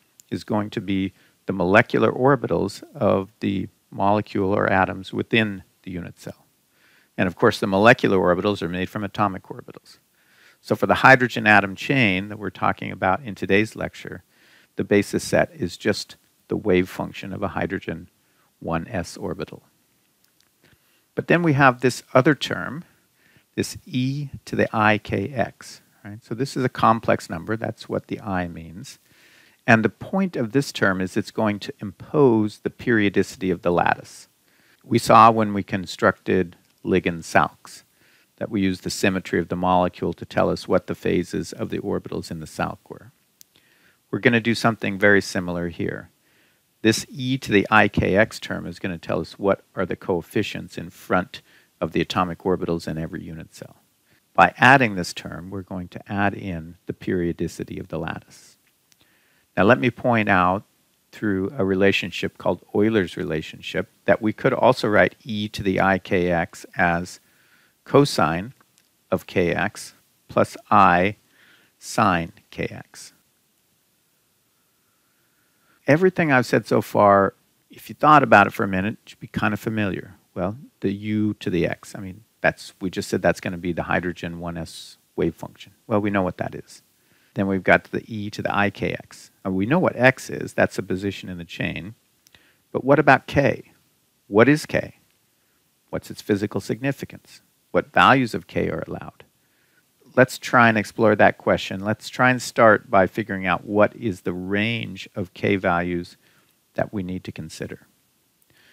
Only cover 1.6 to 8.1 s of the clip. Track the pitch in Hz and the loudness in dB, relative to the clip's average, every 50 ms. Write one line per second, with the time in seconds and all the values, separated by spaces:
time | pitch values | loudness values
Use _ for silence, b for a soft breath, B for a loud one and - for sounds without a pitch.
1.6 | 90 90 98 110 123 - - 120 113 110 - - 127 139 143 120 117 - 85 85 | 2 4 4 4 4 4 2 2 2 2 2 2 2 2 2 2 0 -2 -2 -2
2.6 | 90 101 - - - 339 240 143 110 98 98 98 98 101 _ _ 110 104 98 95 | -2 -2 -6 -10 -16 -18 -6 -2 2 2 2 2 0 -4 _ _ -4 -4 -4 -4
3.6 | 92 98 - _ _ _ - - 98 101 104 107 101 - - 104 98 95 104 104 | -6 -8 -12 _ _ _ -6 -2 0 2 2 0 0 -2 -4 -2 -2 0 0 0
4.6 | 101 - 101 95 92 90 92 95 95 - - 104 101 - - 113 110 104 98 92 | 2 2 2 2 2 0 -2 -6 -12 -8 -6 -6 -4 0 0 0 0 0 -4 -8
5.6 | 85 _ _ _ _ 92 90 87 90 98 95 _ - - - _ _ _ _ _ | -14 _ _ _ _ -12 -10 -10 -10 -12 -16 _ -18 -18 -18 _ _ _ _ _
6.6 | _ b b b b b b b b b b - 98 90 82 - - 113 - - | _ b b b b b b b b b b -2 -2 -2 0 2 4 4 4 2
7.6 | 120 104 95 98 107 117 123 - - 110 | 0 0 2 6 6 6 6 6 4 2